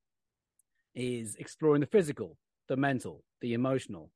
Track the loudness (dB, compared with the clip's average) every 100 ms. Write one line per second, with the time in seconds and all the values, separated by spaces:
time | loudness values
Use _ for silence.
0 | _ _ _ _ _ _ _ _ _ -8
1 | -6 -4 -8 -10 -14 0 4 4 6 4
2 | 4 -2 -8 -12 _ _ -4 0 0 0
3 | -4 -12 _ _ -4 0 0 0 -4 -12
4 | -16